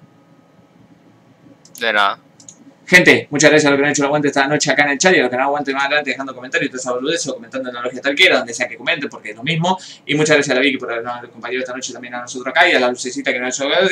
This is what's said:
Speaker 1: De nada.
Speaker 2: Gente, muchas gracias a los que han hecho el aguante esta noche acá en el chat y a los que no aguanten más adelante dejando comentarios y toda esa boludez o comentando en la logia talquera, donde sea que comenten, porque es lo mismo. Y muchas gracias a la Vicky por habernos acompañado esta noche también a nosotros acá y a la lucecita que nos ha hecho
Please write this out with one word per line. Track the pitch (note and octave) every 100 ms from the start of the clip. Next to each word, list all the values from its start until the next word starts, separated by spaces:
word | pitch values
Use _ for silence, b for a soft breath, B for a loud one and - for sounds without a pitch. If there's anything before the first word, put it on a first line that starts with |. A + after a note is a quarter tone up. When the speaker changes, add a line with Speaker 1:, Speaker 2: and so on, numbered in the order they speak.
| - _ _ _ _ _ _ _ _ _ _ _ _ _ - - - -
Speaker 1:
De | A#2
nada. | G#2 G2+ A2+ _ _ - - - _ -
Speaker 2:
Gente, | F3+ D3+ A#2+ -
muchas | C#3+ D3
gracias | D3+ C#3+
a |
los | C#3
que |
han | C#3+
hecho | C#3
el |
aguante | C#3 D3+ C#3+
esta | C#3+ C#3
noche | D3 D3+
acá | C3+
en | D3
el | C#3
chat | -
y | D#3
a |
los | B2
que | B2
no |
aguanten | C#3 C#3+ C3+
más | C3+
adelante | C#3 D3 C3+
dejando | B2 C3+
comentarios | B2 B2+ E3 C#3
y |
toda | B2
esa | A#2+
boludez | B2 C#3 E3 C#3
o |
comentando | A2+ A#2 C3 B2+
en |
la | A#2+
logia | B2 B2
talquera, | C#3 C#3+ F#3 C3
donde | A#2+
sea | A#2 A#2
que | A2+
comenten, | C#3 E3 B2
porque | - A2+
es |
lo | G#2
mismo. | D3 E3 F3+ F#3 B B
Y | -
muchas | D3 D#3
gracias | C#3+ C#3
a | B2+
la |
Vicky | C#3+ B2+
por | A#2+
habernos | A#2 A#2+
acompañado | B2+ A#2 A#2 A#2 B2+
esta | B2+
noche | B2+ B2
también | A#2 B2
a | A#2+
nosotros | A#2+ C3 C3
acá | D#3+ F3+
y |
a | C3+
la | B2+
lucecita | B2 B2 C3+ C3+
que | B2+
nos | B2+ C3
ha |
hecho | C#3 E3 F#3+